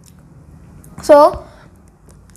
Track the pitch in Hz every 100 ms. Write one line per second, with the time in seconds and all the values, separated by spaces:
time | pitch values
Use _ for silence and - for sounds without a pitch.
0 | _ _ - - _ - - - - -
1 | - 294 311 - - - _ _ _ _
2 | _ - _